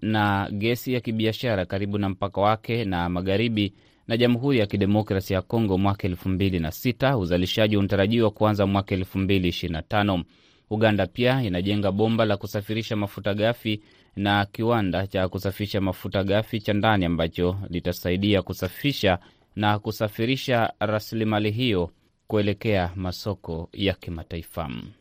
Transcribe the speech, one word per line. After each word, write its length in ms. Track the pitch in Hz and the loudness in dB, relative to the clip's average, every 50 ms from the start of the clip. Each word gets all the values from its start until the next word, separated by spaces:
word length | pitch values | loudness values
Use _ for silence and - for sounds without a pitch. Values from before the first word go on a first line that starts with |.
na 480 | - 107 110 107 104 104 101 98 98 - | -2 -2 0 2 2 2 2 0 0 -2
gesi 420 | 101 101 104 117 123 120 - 131 123 | -4 -2 -2 -2 -2 -2 -2 -4 -4
ya 60 | 120 | -4
kibiashara 640 | - 120 110 110 110 110 107 - - 123 107 95 90 | -2 -4 -2 0 0 0 -2 -2 -2 -2 0 0 -2
karibu 320 | - 98 98 104 101 104 104 | -2 -4 -4 -4 -2 -2 -2
na 120 | 101 95 | -2 -2
mpaka 320 | 95 - 101 98 - 95 | -2 -2 -4 -4 0 2
wake 440 | 98 104 110 107 - - 117 117 113 | 2 2 2 2 -2 -4 -4 -2 -2
na 240 | 98 90 87 87 87 | -2 -2 -2 -2 -2
magharibi 640 | 90 90 92 95 95 98 117 117 113 104 101 92 - _ _ _ _ _ _ - | -2 -2 0 0 2 2 2 2 2 2 0 0 -2 _ _ _ _ _ _ -4
na 100 | 117 113 | 0 2
Jamhuri 420 | 120 123 120 117 127 143 139 117 | 2 2 2 2 2 2 2 2
ya 60 | 101 | 2
Kidemokrasia 720 | 98 - 98 98 98 104 107 107 - 101 95 - - 98 | 2 2 0 2 4 4 2 2 2 0 -2 0 0 -2
ya 60 | 92 | -2
Kongo 360 | - - - 113 113 98 95 92 | -2 0 0 0 2 2 2 2
mwaka 300 | 98 98 98 - - 95 | 2 2 0 0 -2 -4
elfu 220 | 90 - - 98 | -4 -4 -2 -2
mbili 300 | 95 90 98 98 92 87 | 0 2 2 2 2 0
na 120 | 80 78 | 0 -2
sita. 460 | - - - 127 120 - 131 131 139 117 | -4 -2 -2 -2 0 0 0 2 2 2
Uzalishaji 600 | 92 80 87 90 92 - - 113 110 107 107 101 | 2 2 2 2 2 0 2 2 2 2 4 2
unatarajiwa 540 | 98 90 104 98 98 101 120 117 113 104 | 2 2 4 4 4 4 4 4 4 2
kuanza 340 | - - 107 107 107 98 98 98 | 2 2 2 2 4 4 2 2
mwaka 280 | 98 98 98 - 101 | 2 2 0 0 -2
elfu 220 | 92 92 - - 98 | -2 -2 -2 -2 -2
mbili 280 | 95 92 101 95 90 87 | 2 2 2 2 2 2
ishirini 260 | 85 - - 85 82 | 0 -2 -4 -4 -4
na 80 | 78 | -6
tano. 420 | - - 113 104 104 101 95 87 85 - _ _ _ _ _ _ _ - | -6 -2 0 0 2 2 2 0 -2 -6 _ _ _ _ _ _ _ -6
Uganda 380 | 107 107 113 110 104 98 95 90 | 0 2 4 4 4 2 0 -2
pia 360 | - - 120 123 131 135 123 | -2 0 2 2 2 2 0
inajenga 480 | 101 90 90 92 98 104 104 101 98 | -2 -2 -2 0 0 0 0 0 0
bomba 340 | 95 101 110 113 113 110 113 | 2 2 2 2 2 2 2
la 120 | 107 101 98 | 2 0 -2
kusafirisha 580 | - 101 - 104 101 - 107 113 110 - 113 | -4 -6 -6 -6 -6 -4 -4 -6 -4 -4 -4
mafuta 380 | 104 101 101 - 98 101 104 101 | -4 -4 -4 -6 -6 -4 -4 0
ghafi 480 | 104 107 113 117 - - 110 107 104 - _ _ _ _ _ _ | 2 2 0 0 0 -2 -4 -4 -4 -6 _ _ _ _ _ _
na 300 | 95 101 101 101 101 101 | -2 0 2 2 2 2
kiwanda 640 | 101 - - 110 117 120 117 101 90 85 90 98 98 | 0 -2 -2 0 0 2 2 2 0 0 -2 -2 -2
cha 200 | - 95 92 90 | -2 -2 -2 -2
kusafisha 520 | - 95 - 98 92 - 104 98 - 101 | -2 -4 -4 -4 -4 -4 -4 -4 -2 -2
mafuta 420 | 95 92 90 - - 107 - 101 95 | -2 -2 -4 -4 -8 -4 -4 -2 0
ghafi 360 | 98 98 107 110 - - 110 | 2 0 0 0 -2 -6 -4
cha 140 | - - 101 | -2 -2 0
ndani 320 | 101 98 113 107 98 87 | 2 2 2 4 4 2
ambacho 520 | 85 85 80 82 82 - - 87 87 92 98 98 - | 2 2 0 0 -2 0 0 0 0 0 -2 -6 -6
litasaidia 720 | 85 87 - 90 87 - - 90 90 95 101 104 101 95 | -6 -4 -4 -4 -4 -4 -2 -2 0 2 2 2 2 2
kusafisha 800 | 90 - 92 - 92 92 - - - 143 139 - - 95 90 87 - - _ _ _ _ _ | 2 -2 -4 -6 -6 -6 -6 -4 -2 -2 -2 2 2 2 2 2 -2 -8 _ _ _ _ _
na 240 | 101 107 104 104 104 | -2 0 2 2 0
kusafirisha 920 | - 110 104 - 110 104 - - 117 120 135 131 - - 123 117 113 - - _ | -2 -4 -4 -2 -4 -4 -2 -2 -2 0 -2 -2 -2 0 0 2 0 0 -2 _
rasilimali 720 | - 107 107 107 - - - 113 110 110 107 104 107 107 | -2 -2 -2 -2 -4 -4 -4 -2 0 0 0 0 0 0
hiyo 400 | 104 117 131 123 101 90 85 82 - _ _ _ _ _ _ - | 0 0 0 0 2 0 0 -2 -6 _ _ _ _ _ _ -2
kuelekea 640 | 107 107 101 104 101 - - 113 104 95 90 87 87 | 0 0 2 0 0 -2 0 0 2 2 0 0 -2
masoko 720 | 98 92 90 87 - - 110 95 - - - 82 82 87 - - | -4 -6 -6 -6 -6 -6 -6 -8 -6 -8 -8 -8 -8 -8 -10 -6
ya 200 | - 101 95 90 | -2 -2 -2 -2
kimataifa. 760 | - - - 85 80 80 - 87 85 78 - - - 82 71 60 57 50 - - - | -2 -6 -10 -10 -10 -10 -10 -10 -10 -10 -10 -8 -8 -8 -6 -8 -10 -12 -14 -16 -20